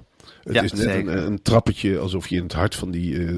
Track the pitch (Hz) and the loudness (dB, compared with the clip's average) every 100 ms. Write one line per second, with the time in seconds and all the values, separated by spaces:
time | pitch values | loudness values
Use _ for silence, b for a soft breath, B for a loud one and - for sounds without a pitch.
0 | - B B B - 117 98 101 110 95 | -12 B B B -2 0 0 0 0 0
1 | 95 92 85 101 - 113 - - 98 90 | -2 -2 -2 -2 4 4 4 0 0 0
2 | 92 90 - 90 90 78 101 - 90 85 | 0 -4 -2 -2 -2 -2 -2 -2 -4 -2
3 | 87 80 85 | -2 -2 -2